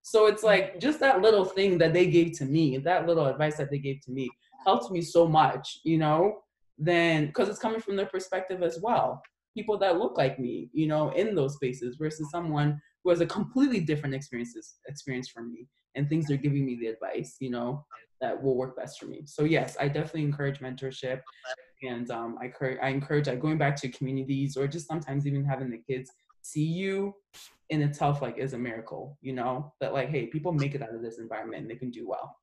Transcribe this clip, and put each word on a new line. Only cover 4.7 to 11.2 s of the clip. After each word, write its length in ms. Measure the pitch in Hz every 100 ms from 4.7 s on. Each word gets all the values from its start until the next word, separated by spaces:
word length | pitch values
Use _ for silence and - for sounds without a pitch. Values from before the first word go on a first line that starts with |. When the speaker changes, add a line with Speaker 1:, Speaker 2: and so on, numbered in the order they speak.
| 233 -
Speaker 1:
me 120 | 180
so 260 | 160 170 165
much, 520 | 156 147 143 - -
you 140 | 160 165
know, 420 | 156 156 196 - _ _ _ -
than, 520 | 156 170 170 160 147
'cause 160 | - 202
it's 100 | 202
coming 220 | 233 226
from 160 | 208 196
their 80 |
perspective 580 | 196 185 - 190 185 180
as 160 | 170 165
well. 400 | 214 202 113 139 - _ _
People 240 | - 208 202
that 180 | 190 175
look 180 | 254 -
like 220 | 135 139
me, 300 | 123 - -
you 140 | - 156
know, 220 | 151 147
in 260 | -